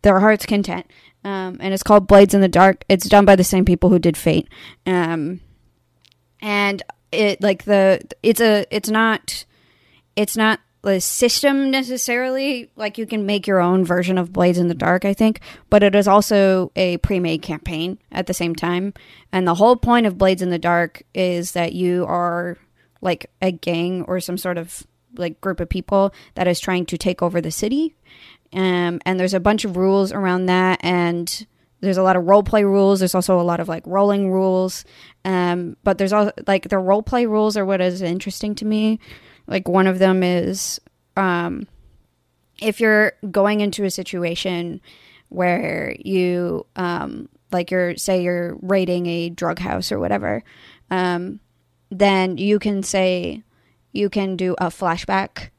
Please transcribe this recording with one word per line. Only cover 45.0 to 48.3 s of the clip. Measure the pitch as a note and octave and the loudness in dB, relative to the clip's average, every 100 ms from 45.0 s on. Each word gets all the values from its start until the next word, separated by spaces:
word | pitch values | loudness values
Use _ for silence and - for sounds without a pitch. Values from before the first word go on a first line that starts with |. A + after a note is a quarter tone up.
| _ _ _ | _ _ _
where | F#3 F3+ F3 - - - - | -4 -2 0 -4 -6 -8 -10
you, | - F#3+ F3+ F3+ F3 E3 - - | -4 -2 0 -2 -4 -6 -10 -8
um, | F3 E3+ D2 - - _ _ | -6 -6 -8 -12 -16 _ _
like, | F3+ F3 | -6 -2
you're, | F#3 F3+ F3 | -2 -2 -4
say | - F#3 | -2 -2
you're | F3 | -2